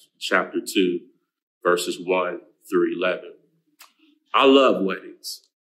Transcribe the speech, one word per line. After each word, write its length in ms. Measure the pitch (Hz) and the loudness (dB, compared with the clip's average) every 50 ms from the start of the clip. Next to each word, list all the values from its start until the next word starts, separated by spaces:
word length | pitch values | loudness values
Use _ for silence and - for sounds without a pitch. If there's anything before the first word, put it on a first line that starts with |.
| _ _ _ | _ _ _
chapter 440 | _ - - 101 92 90 - - - 117 | _ -4 -2 0 0 0 -2 -6 -6 -6
two, 360 | - - 107 92 90 87 85 - - _ _ _ _ _ _ _ _ _ _ | -2 0 0 2 2 0 -4 -8 -14 _ _ _ _ _ _ _ _ _ _
verses 380 | - 90 90 87 - 90 85 92 | 0 0 0 0 0 -4 -8 -6
one 400 | 87 90 92 92 90 87 85 80 - _ _ _ _ - | -4 -2 -2 0 -2 -4 -6 -10 -14 _ _ _ _ -4
through 260 | 98 87 85 82 85 | 0 0 0 0 -2
eleven. 380 | 85 90 90 90 - - - - - _ _ _ _ _ _ _ _ - - _ _ _ _ _ _ _ _ - | -2 -2 -4 -4 -6 -8 -14 -20 -20 _ _ _ _ _ _ _ _ -20 -20 _ _ _ _ _ _ _ _ 0
I 120 | 113 139 | 4 6
love 360 | 135 135 139 131 120 92 92 | 6 6 6 6 4 2 0
weddings. 680 | 95 92 92 - - - - - - - - - _ _ _ _ _ _ _ | -2 -4 -6 -8 -10 -16 -20 -18 -16 -16 -16 -16 _ _ _ _ _ _ _